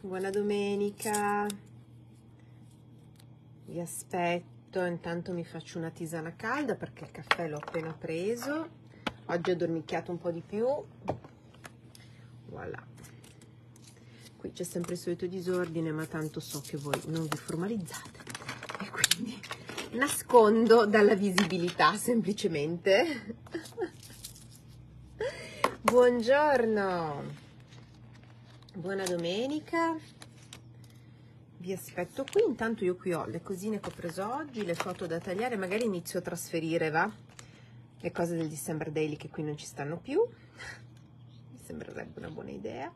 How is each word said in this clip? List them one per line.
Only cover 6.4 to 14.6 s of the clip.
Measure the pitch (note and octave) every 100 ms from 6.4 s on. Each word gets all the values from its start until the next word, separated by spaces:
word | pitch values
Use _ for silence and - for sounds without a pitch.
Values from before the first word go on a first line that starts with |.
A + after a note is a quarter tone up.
| A3+ C4+ D4 -
perché | - - -
il |
caffè | - - - E3
l'ho | D3
appena | - E3 D#3+
preso. | D#3+ E3 D#3+ G3 A#3+ C4+ D4+ E4 - - - - - -
Oggi | - F3+
ho | F3
dormicchiato | E3 E3 D3+ E3+ E3
un | F3
po' | F3+
di | E3+ -
più. | G3+ A#3+ D4 - - - - - - - - - - - - - - - - -
Voilà. | - F2+ - - - - - - - - - - - - - - - - -
Qui | -
c'è | -